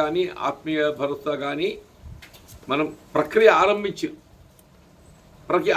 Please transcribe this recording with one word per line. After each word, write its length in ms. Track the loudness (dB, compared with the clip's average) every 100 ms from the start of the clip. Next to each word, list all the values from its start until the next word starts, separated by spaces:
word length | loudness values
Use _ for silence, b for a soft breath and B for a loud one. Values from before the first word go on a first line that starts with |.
కానీ, 220 | 0 0 -2 -4 -6
ఆత్మీయ 320 | -6 -4 -2 -2 -2
భరోసా 340 | -6 -4 -6 -6
కానీ 260 | -4 -4 -4 -6 -16 -20 -20 -20 -20 -20 -20 -20 -4
మనం 160 | -2 -2 -6 -4
ప్రక్రియ 360 | -4 0 6 6 6
ఆరంభించాం. 520 | 4 2 -2 -6 -8 -10 -20 -20 -20 -20 -20 -20 -20 -20 -20 -20 -20 -20 -4
ప్రక్రియ 240 | -2 2